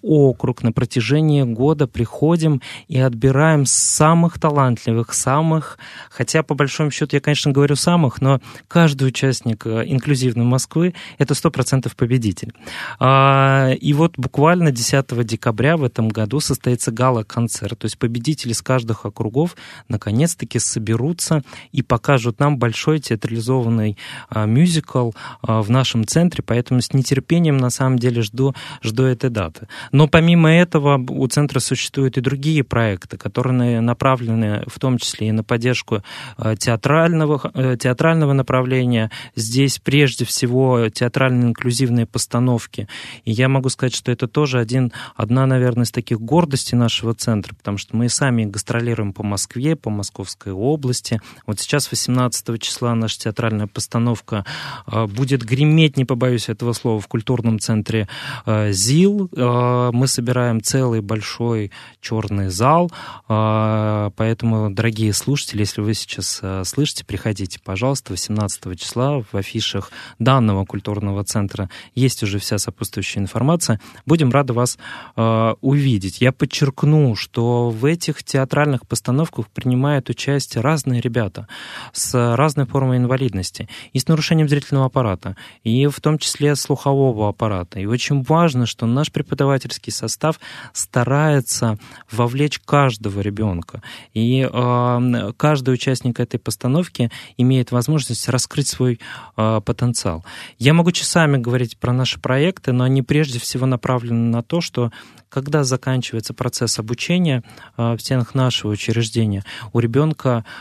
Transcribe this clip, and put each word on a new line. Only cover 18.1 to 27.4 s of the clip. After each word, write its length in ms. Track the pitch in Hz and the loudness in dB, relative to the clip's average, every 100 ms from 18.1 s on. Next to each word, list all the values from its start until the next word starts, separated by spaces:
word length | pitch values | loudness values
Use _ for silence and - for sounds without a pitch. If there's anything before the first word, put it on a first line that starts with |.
| 117 117 151 117 | -2 -4 -4 -4
с 80 | 117 | -4
каждых 460 | - 131 113 110 110 | -2 -2 -2 -6 -6
округов 480 | - 107 123 170 - - - - | -6 -4 -2 -2 -4 -20 -18 -8
наконец-таки 720 | 107 - 110 170 - 120 117 | -6 -2 0 0 -2 -4 -4
соберутся 840 | - 117 107 113 139 175 - 156 - - - | -2 -4 -2 -2 -2 -2 -2 -2 -2 -14 -8
и 100 | 135 | -4
покажут 580 | - 117 - 135 117 110 | 0 0 2 2 2 0
нам 200 | 143 139 | 2 2
большой 400 | 120 107 - 156 | 0 0 0 0
театрализованный, 960 | - 110 113 117 113 131 117 113 107 101 - - - | -2 -4 -4 -4 0 0 2 0 0 -4 -12 -16 -6
а, 160 | 107 107 | -2 2
мюзикл, 640 | 120 175 160 - 131 117 - - - | 4 4 2 -2 -2 -2 -4 -14 -8
а, 220 | - 110 | -2 0
в 80 | 104 | 2
нашем 340 | 123 127 120 107 | 2 2 0 2
центре, 380 | 156 175 - - | 2 2 0 -2
поэтому 360 | 117 120 123 | -2 2 0
с 120 | - | 2
нетерпением, 640 | 139 123 135 - 170 | 0 2 0 2 2